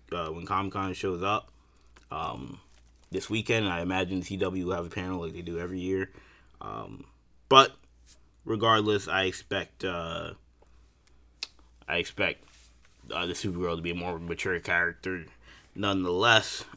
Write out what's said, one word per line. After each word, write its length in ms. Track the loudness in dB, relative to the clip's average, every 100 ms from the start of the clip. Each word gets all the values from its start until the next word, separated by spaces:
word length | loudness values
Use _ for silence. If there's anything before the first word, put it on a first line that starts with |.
| -8
to, 60 | -6
uh, 160 | -4
when 120 | -6
Comic-Con 500 | -2 -2 -2 -2 -4
shows 280 | -2 -2 0
up, 280 | 0 -2 -4 -16 _ -20 -20 -20 -12
um, 480 | -8 -6 -6 -10 -14 -20 -20 -20 -20 -10
this 180 | -8 -4
weekend. 380 | -2 0 2 2
I 140 | 0
imagine 400 | 0 0 0 -2
C 140 | -4 -2
W 300 | -2 -2 -2
will 80 |
have 120 | -4 -4
a 40 |
panel 300 | -6 -6 -4
like 140 | -6
they 80 | -8
do 160 | -8 -6
every 200 | -6 -6
year. 320 | -2 -2 -4 -10 -20 -20 -20 -16
Um, 440 | -12 -10 -12 -14 -18 -20 _ -20 6
but 240 | 8 8 4 -20 -20 -20 -20 -20 -14
regardless, 640 | -4 2 6 6 6 2 2
I 180 | 0
expect, 600 | 0 -2 -4 -4 -4 -6
uh, 480 | -4 -4 -6 -6 -8 -12 -20 _ -20 -20 -20 _ _ -20 -20 -18 -18 -16 -20 -16 -4
I 120 | -2
expect, 460 | -2 -2 -2 -2 -10 -20 -20 -20 -20 -20 -10
uh, 140 | -6 -4
the 80 |
Supergirl 420 | -4 -4 -2 -2 -2
to 60 |
be 80 | -4
a 40 |
more 240 | -4 -4 -6
mature 400 | -6 -4 -2 -2
character 640 | 0 2 0 -2 -6 -6 -8 -18 -20 -20 -16
nonetheless. 920 | -4 0 2 2 4 6 6 4 -4 -12